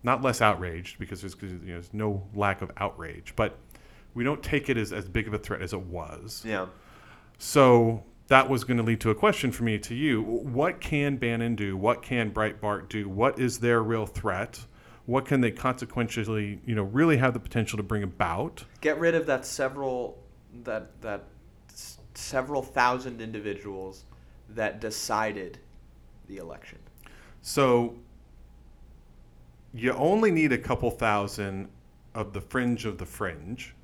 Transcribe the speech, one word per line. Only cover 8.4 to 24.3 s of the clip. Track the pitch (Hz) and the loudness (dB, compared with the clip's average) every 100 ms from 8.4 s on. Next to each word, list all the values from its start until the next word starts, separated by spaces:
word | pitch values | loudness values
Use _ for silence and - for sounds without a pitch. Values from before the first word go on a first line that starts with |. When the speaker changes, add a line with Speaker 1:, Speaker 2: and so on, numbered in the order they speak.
| 135 | 6
Speaker 1:
was | 131 | 0
gonna | 120 123 | 0 0
lead | 113 113 | 2 2
to | 110 | 2
a | |
question | 107 214 - 131 | 4 2 2 -2
for | - | -2
me | 117 107 | -2 -2
to | - | -4
you. | 120 151 113 | -4 0 0
What | 107 117 135 123 160 175 | 0 -4 -2 0 0 0
can | - 151 143 135 | -2 0 0 0
Bannon | 120 117 117 110 | -2 0 0 0
do? | 101 95 | -2 0
What | 101 123 | 2 0
can | - 123 110 | 0 -2 0
Breitbart | 110 107 - 107 101 - | 0 -2 0 -4 -4 -4
do? | 107 98 | -6 -4
What | 95 127 135 | 2 2 2
is | 127 107 | -2 0
their | 120 117 | 2 4
real | 110 113 104 | 2 0 -2
threat? | - 107 92 113 - - - - - - | -4 -2 -2 -4 -10 -18 -20 -20 -16 -2
What | 131 131 | -2 2
can | 139 | 4
they | 120 | 4
consequentially, | 104 131 127 120 - 117 - 107 110 101 101 | 2 -2 -2 -4 -2 -2 -2 -2 -2 -2 -6
you | - | -2
know, | 107 | -2
really | 101 120 165 143 | 0 4 6 6
have | 131 | 4
the | 120 | 0
potential | - 120 110 107 | -2 -2 0 -2
to | |
bring | 98 107 | -2 -2
about? | 98 87 90 85 151 - - - | -2 -2 -2 0 -4 -6 -20 -2
Speaker 2:
Get | 151 151 | 0 2
rid | 170 | 2
of | 165 156 | 2 2
that | 131 | -2
several, | 131 - 135 139 135 127 120 - - - - 120 | -2 -2 -2 -2 -4 -2 -6 -10 -20 -20 -20 -14
that, | 120 110 - - | -6 -6 -8 -12
that | 113 101 - - - - - | -8 -8 -10 -20 -20 -20 -20
s-, | - - - - | -18 -16 -18 -20
several | - - 131 135 143 | -14 -4 -2 0 -4
thousand | 131 - 123 127 127 117 | -2 2 4 4 -4 -10
individuals | 113 110 101 98 104 95 95 95 - - - | -8 -6 -6 -6 -8 -10 -10 -14 -20 -20 -20